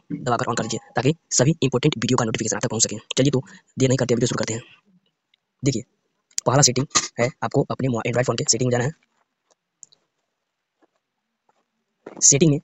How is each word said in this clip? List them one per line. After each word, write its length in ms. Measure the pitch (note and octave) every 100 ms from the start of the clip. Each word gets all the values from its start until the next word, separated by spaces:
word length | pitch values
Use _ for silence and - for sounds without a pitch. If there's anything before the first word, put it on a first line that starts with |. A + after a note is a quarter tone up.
| -
दबाकर 340 | - A#2+ A#2 C3
on 120 | A#2
कर 60 |
लीजिए 160 | A2 A2 - -
ताकि 180 | A#2+ D#3+ _
सभी 220 | - D3+ E3+
इंपॉर्टेंट 340 | C3+ B2 D3+ A2+
वीडियो 200 | A#2 B2+
का 80 | A#2
नोटिफिकेशन 300 | A2+ A2 G#2
आप 60 |
तक 60 | A#2
पहुंच 140 | A2
सके। 120 | - G#2+ - -
चलिए 140 | C3+
तो 100 | C3 - - _ -
देर 100 | C3
नहीं 80 | B2
करते, 180 | A2+ A#2
वीडियो 120 | A#2
शुरू 100 | B2
करते 160 | -
हैं। 80 | A2 - - _ _ _ _ _ _ _ _ C3+
देखिए, 180 | B2 - _ _ _ _ - -
पहला 160 | C3
सेटिंग 240 | - - D3 - - -
है, 100 | A#2+ -
आपको 220 | A#2 C#3 -
अपने 160 | A2 C3
मो-, 140 | A#2
Android 240 | B2 B2 B2
फ़ोन 80 | A2+
के 80 | D3+
सेटिंग 160 | - B2+
में 40 |
जाना 120 | A#2+
है। 80 | B2 - _ _ _ _ _ _ _ _ - _ _ _ _ _ _ _ _ _ _ _ _ _ _ _ _ _ _ _ _ _ - -
सेटिंग 300 | - C#3 D#3+
में 80 | C#3+